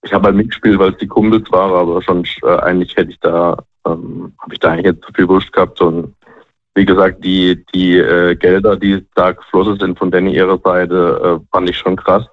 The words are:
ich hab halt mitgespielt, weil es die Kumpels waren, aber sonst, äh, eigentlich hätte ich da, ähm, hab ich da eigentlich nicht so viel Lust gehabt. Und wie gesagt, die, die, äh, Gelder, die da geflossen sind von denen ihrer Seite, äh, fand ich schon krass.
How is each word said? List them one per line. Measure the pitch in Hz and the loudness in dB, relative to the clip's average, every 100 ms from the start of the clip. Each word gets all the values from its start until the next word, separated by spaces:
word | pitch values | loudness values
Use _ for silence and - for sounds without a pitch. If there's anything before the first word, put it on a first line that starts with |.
ich | - | -2
hab | 98 | 0
halt | 98 98 | 2 2
mitgespielt, | 110 - - 98 | 0 -2 2 4
weil | 95 | 2
es | 95 | 0
die | 101 | -4
Kumpels | - 104 110 110 | 0 2 2 0
waren, | 92 95 | 0 2
aber | 90 87 87 | 0 0 -2
sonst, | - 90 85 - | -2 -2 -2 -4
äh, | - 87 | 0 0
eigentlich | 87 90 87 - | 2 0 -2 -2
hätte | 82 | -4
ich | - | -4
da, | 85 85 87 82 - _ 82 | -2 0 0 -2 -10 _ -8
ähm, | 82 87 82 90 _ | -6 -8 -14 -14 _
hab | - | -18
ich | - | -4
da | 135 | -2
eigentlich | 165 - | 0 -2
nicht | 87 - | -2 -6
so | |
viel | - 90 | -2 2
Lust | 95 - | 2 0
gehabt. | - 90 - | -2 -2 0
Und | 87 82 85 _ _ - _ _ _ | 0 0 -8 _ _ -20 _ _ _
wie | - 98 | -2 2
gesagt, | 92 95 92 | 4 2 0
die, | 92 92 90 87 _ | -4 0 0 -2 _
die, | 92 92 87 | -2 2 2
äh, | - 87 87 87 | 2 2 0 2
Gelder, | 90 92 104 98 | 2 2 2 0
die | 101 98 92 | 0 -2 -4
da | - 90 | -2 -2
geflossen | 90 - 90 98 98 | -2 -4 -2 0 -2
sind | 92 87 | -4 -4
von | 92 | -2
denen | 90 95 | 0 0
ihrer | 90 92 92 | 0 0 0
Seite, | 95 90 87 90 87 - 90 82 | 0 0 0 0 0 0 0 -2
äh, | - | -2
fand | 92 90 | -2 -2
ich | 85 | -4
schon | - 92 | -4 -4
krass. | - 95 120 | 0 0 -2